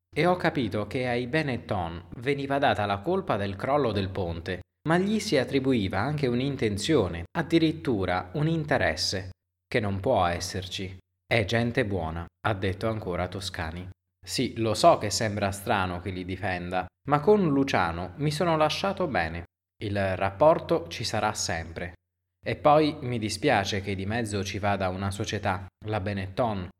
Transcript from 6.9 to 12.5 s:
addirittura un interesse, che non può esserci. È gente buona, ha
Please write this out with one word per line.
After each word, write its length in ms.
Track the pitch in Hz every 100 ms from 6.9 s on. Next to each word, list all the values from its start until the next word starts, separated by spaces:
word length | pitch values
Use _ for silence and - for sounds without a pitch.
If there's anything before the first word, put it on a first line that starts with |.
| 147 90 85 90 170
addirittura 920 | 160 165 160 156 - 107 90 90 -
un 160 | - 156
interesse, 840 | 165 147 127 90 80 - 98 92 - _ _ -
che 100 | 127
non 220 | 101 98
può 260 | 113 110 87
esserci. 720 | 87 90 95 90 - 92 92 _ _
È 200 | - 117
gente 420 | 98 117 117 120 107
buona, 400 | 95 80 80 85 _
ha 100 | 107